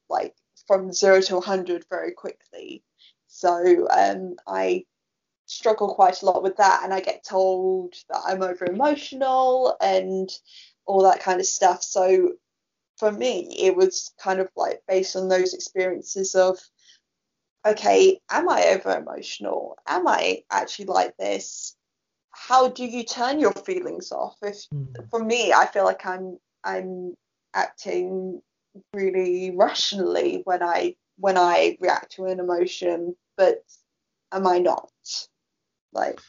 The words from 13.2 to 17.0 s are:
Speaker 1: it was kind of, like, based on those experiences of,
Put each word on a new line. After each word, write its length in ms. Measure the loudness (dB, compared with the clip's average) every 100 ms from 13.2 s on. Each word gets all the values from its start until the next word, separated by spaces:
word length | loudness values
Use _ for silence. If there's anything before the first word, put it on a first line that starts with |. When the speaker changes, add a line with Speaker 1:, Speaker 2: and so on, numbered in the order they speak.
| -2 -4 -6 0
Speaker 1:
it 160 | 2 4
was 340 | 2 0 -10 -8
kind 220 | -4 -2
of, 80 | -2 -4
like, 260 | -4 -4 -2
based 260 | -2 -2
on 140 | -4 0
those 260 | 2 0
experiences 800 | -4 -6 -4 -2 -4 -8 -6 0
of, 240 | 2 2 0 -8 _ _ _